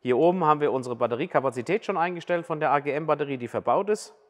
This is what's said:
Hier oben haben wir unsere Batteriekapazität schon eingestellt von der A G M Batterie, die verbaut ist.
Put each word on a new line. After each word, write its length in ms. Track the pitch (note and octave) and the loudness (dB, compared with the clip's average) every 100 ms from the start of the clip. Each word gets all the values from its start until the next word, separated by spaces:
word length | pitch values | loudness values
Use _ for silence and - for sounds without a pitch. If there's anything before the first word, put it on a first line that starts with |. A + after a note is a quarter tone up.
Hier 180 | B2 B2 | 0 4
oben 260 | D#3+ F#3 | 4 4
haben 160 | D#3+ D3+ | 2 4
wir 100 | D3 | 2
unsere 240 | B2 B2 | 0 -4
Batteriekapazität 920 | A#2+ A#2+ A#2 F3 D3 C3 B2 A#2 G3+ - | -2 -2 0 0 0 0 -4 -2 -2 -2
schon 100 | F#3+ | -2
eingestellt 480 | E3+ F3 - F3 | -2 -4 -4 -4
von 160 | E3 D#3 | -2 -2
der 100 | D3+ | 2
A 100 | C#3+ | 2
G 120 | C#3+ | 0
M 140 | C#3 D#3 | -4 0
Batterie, 320 | D3 C#3+ C3+ | -2 -2 -4
die 100 | A#2 | -4
verbaut 400 | A2 F#2 C3 G3+ | -4 0 0 0
ist. 260 | G#3 - - _ | -4 -6 -20 _